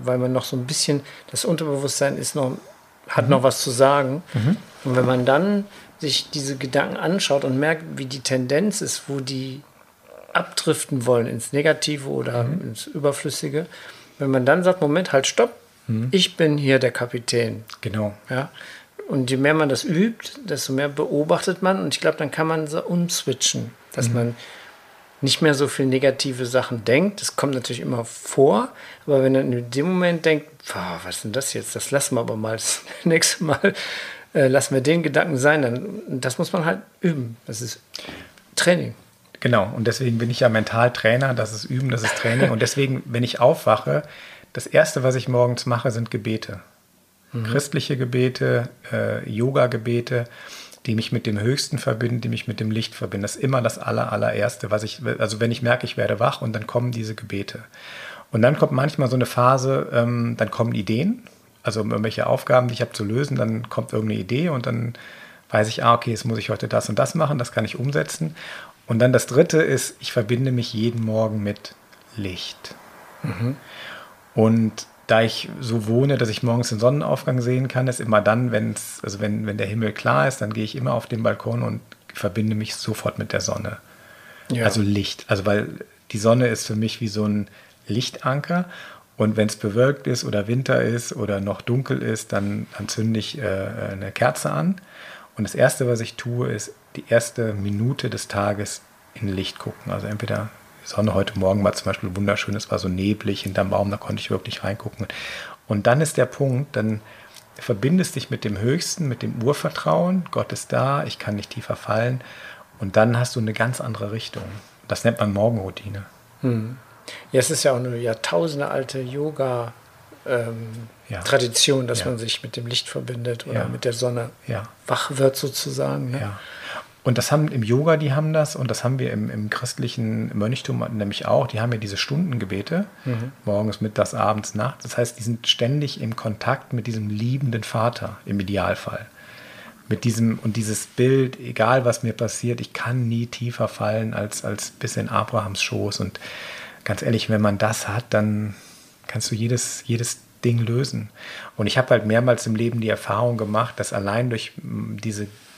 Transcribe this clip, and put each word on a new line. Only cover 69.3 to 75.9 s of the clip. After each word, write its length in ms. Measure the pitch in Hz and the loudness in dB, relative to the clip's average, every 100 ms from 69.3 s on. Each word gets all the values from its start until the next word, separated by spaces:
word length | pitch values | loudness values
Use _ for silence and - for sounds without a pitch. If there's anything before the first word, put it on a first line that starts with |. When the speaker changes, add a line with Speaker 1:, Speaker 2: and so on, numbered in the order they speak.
| 127 175 156 | 4 6 4
Speaker 2:
ist, 340 | 151 135 - - | 4 2 -2 -8
ich 100 | - | -4
verbinde 400 | - 107 120 131 | -2 0 0 2
mich 220 | 123 113 | 0 -2
jeden 280 | 107 117 117 110 | -2 0 0 0
Morgen 380 | 110 110 107 | 0 0 0
mit 320 | 101 104 - - _ - - - | -2 -4 -10 -20 _ -20 -14 -8
Licht. 580 | 98 90 - - - - - - - - | -6 -6 -10 -12 -16 -18 -20 -20 -20 -10
Speaker 1:
Mhm. 320 | 151 90 117 - - - - - - - - | -8 -2 -4 -4 -10 -16 -16 -16 -18 -20 -4
Speaker 2:
Und 540 | - 110 113 110 - - - - | 4 6 6 4 -2 -12 -14 4
da 140 | 113 | 4
ich 280 | 113 - - - | 4 0 -8 -8
so 280 | 123 113 | -4 -2
wohne, 300 | 107 | 2